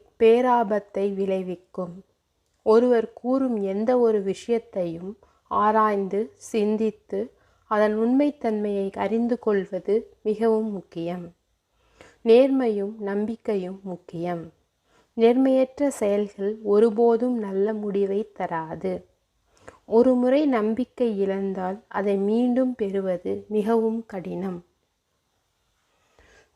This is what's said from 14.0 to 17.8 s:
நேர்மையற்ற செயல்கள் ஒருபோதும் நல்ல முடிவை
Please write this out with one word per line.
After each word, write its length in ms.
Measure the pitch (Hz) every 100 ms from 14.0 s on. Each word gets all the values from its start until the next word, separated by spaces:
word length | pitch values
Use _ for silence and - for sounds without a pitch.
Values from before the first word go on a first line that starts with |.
| - 170 175 175 160 - _ _ _ _ _ -
நேர்மையற்ற 680 | 226 247 262 262 262 - 285
செயல்கள் 720 | - 208 202 208 - 196 220
ஒருபோதும் 720 | 214 208 233 214 233 226 247 240
நல்ல 360 | 196 190 202
முடிவை 580 | 220